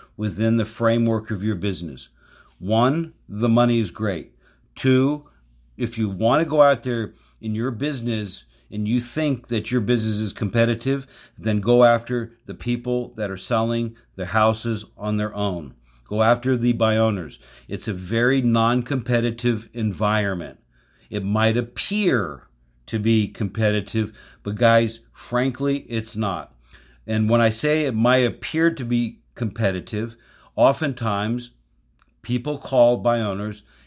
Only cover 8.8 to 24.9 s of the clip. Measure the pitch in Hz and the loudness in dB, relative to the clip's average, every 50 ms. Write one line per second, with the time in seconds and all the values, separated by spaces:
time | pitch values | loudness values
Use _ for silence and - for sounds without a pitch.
8.8 | 104 104 117 123 120 - - 151 156 151 139 113 - - 120 110 107 - 120 127 | -2 0 0 0 -2 -2 -4 -2 -2 -2 -2 -4 -4 -4 -4 -4 -2 0 -2 0
9.8 | 110 98 123 117 110 110 107 104 110 107 - - - 101 - 117 117 117 117 117 | 2 2 0 0 0 0 -2 -2 -4 -4 -4 -4 -6 -2 0 2 2 2 0 -2
10.8 | - 131 135 139 135 - - - - - _ - 85 107 104 104 98 117 120 123 | -2 -4 -4 -4 -6 -12 -20 -20 -20 -20 _ -8 -4 -2 -2 0 2 4 6 6
11.8 | 123 120 120 113 110 - 127 123 113 110 - _ _ - 92 - - 120 120 120 | 6 6 6 4 0 -2 -4 -4 -4 -6 -12 _ _ -14 -14 -10 -4 -4 -4 -4
12.8 | 120 127 123 123 123 - - - 107 98 95 95 - - 123 113 113 117 117 117 | -2 -4 -4 -4 -4 -6 -8 -6 -6 -6 -6 -8 -6 -2 -2 0 0 0 0 -2
13.8 | 120 113 113 - _ _ _ - 92 87 90 110 107 113 110 110 - 117 113 104 | -4 -4 -8 -12 _ _ _ -8 -6 -2 0 2 4 2 2 0 -2 -4 -4 -4
14.8 | - - _ - 104 107 107 104 107 107 104 101 104 101 92 87 78 67 65 _ | -6 -12 _ -10 -6 -4 -2 -2 -2 -4 -4 -4 -2 -2 -2 -4 -8 -10 -14 _
15.8 | _ _ _ _ _ - 104 110 110 113 120 117 - 127 131 120 117 120 117 107 | _ _ _ _ _ -6 -2 2 4 4 4 2 2 0 0 2 2 0 2 2
16.8 | 113 110 110 110 113 113 107 98 85 73 - - - - - - - - - 95 | 2 2 2 4 2 2 0 -2 -6 -8 -12 -18 -20 -20 -20 -20 -14 -10 -10 -8
17.8 | - - 101 90 90 87 107 113 117 127 135 135 127 120 113 117 113 113 120 127 | -6 -6 -6 -6 -6 -4 0 2 2 2 2 2 2 2 2 2 2 2 2 0
18.8 | 120 - 143 131 113 - 123 120 113 120 117 117 - 120 120 107 107 - - 117 | -2 -2 -4 -4 -2 0 0 0 0 -2 -4 -2 -2 0 0 -2 -4 -10 -8 -4
19.8 | 113 107 95 85 110 104 107 107 104 101 95 90 82 71 67 - _ _ _ _ | -4 -4 -2 0 0 0 0 0 0 -2 -2 -4 -6 -10 -12 -18 _ _ _ _
20.8 | _ _ _ _ _ - 98 104 95 98 104 107 110 113 110 120 117 117 - - | _ _ _ _ _ -8 -8 -6 -2 0 0 2 2 2 2 0 -2 -4 -6 -8
21.8 | - - 196 214 214 185 143 117 98 78 71 69 - _ _ _ _ _ _ _ | -6 -4 -2 0 2 2 2 2 0 -2 -8 -12 -18 _ _ _ _ _ _ _
22.8 | _ - - 110 107 113 113 110 104 101 - - 113 98 - - 110 107 104 104 | _ -6 -4 -2 0 2 2 2 2 0 -4 -6 -6 -6 -2 -2 0 0 0 0
23.8 | 95 - - 113 107 - - - - - - _ - 104 104 107 120 113 113 113 | -4 -4 -4 -4 -4 -4 -6 -14 -20 -20 -20 _ -8 -8 -2 2 4 4 6 4
24.8 | 117 110 | 4 2